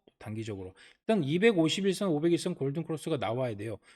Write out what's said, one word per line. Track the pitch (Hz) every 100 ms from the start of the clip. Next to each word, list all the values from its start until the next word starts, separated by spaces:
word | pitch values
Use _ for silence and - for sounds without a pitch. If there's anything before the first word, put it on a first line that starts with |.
| _ -
단기적으로. | 110 107 107 98 92 - - _
일단 | - 214
이백오십일 | 135 175 233 180 160 196 196
선, | 180 202
오백일 | 147 170 165
선 | 180
골든 | 170 139 147
크로스가 | 160 156 165 143
나와야 | 101 120 127 101
돼요. | 92 87 -